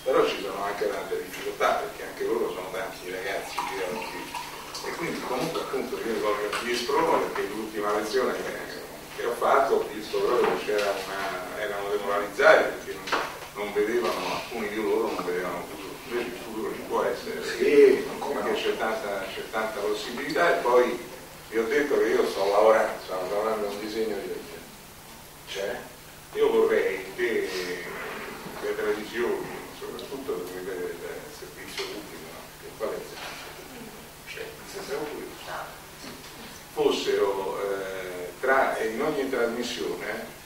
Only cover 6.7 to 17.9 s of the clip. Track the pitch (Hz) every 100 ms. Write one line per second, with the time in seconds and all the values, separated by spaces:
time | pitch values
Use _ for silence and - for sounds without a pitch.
6.7 | 123 120 143 165 - - 101 98 107 110
7.7 | 107 104 104 107 131 120 - 90 - -
8.7 | - - - - - - 120 - - 113
9.7 | 107 - 110 104 101 101 123 104 - -
10.7 | 104 104 95 - 95 - - - 107 104
11.7 | 101 101 104 101 101 101 - - - -
12.7 | - - - - - - - - 104 104
13.7 | 101 104 120 107 92 90 - - 117 104
14.7 | 107 104 104 - - - - 90 87 87
15.7 | - - - - 120 - - 117 110 104
16.7 | - - 226 101 - - - - - -
17.7 | 143 135